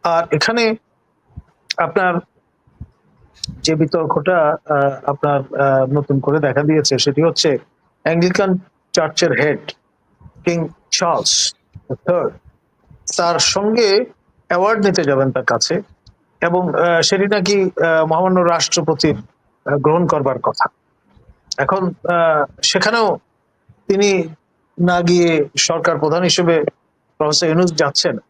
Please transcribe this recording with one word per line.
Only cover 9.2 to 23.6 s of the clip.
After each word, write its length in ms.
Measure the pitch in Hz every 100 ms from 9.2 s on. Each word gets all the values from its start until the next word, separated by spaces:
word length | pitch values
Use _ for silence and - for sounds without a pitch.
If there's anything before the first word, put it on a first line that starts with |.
| 170 -
হেড 300 | 151 139 - - _ _ _ _ - - -
কিং 220 | 170 156 - _
চার্লস 640 | - 175 165 165 - - - _ - _
the 60 | 123 -
third, 220 | 175 151 - - _ _ _ _ - - -
তার 220 | 175 165
সঙ্গে 680 | - 196 208 226 214 196 247 - _ _ _
অ্যাওয়ার্ড 380 | 175 202 220 202
নিতে 180 | 185
যাবেন 280 | 147 135 135
তার 140 | 127 127
কাছে 360 | 117 - 170 208 _ - _ _ _
এবং, 340 | 170 180 180 143
আহ, 260 | 170 170
সেটি 260 | 165 196 196
নাকি, 360 | 208 185 202
আহ, 420 | 185 - 165 160 156
মহামান্য 340 | 160 185 185
রাষ্ট্রপতির, 800 | 175 170 - - 156 151 160 101 - _ _ _ -
আহ, 120 | 143
গ্রহণ 300 | 143 165 170
করবার 320 | 156 135 120
কথা। 260 | 110 - - _ _ _ _ _ _ - _ -
এখন, 360 | 135 190 185 - -
আহ, 360 | 175 165 151 143 -
সেখানেও 560 | - 196 208 233 214 151 _ _ _ _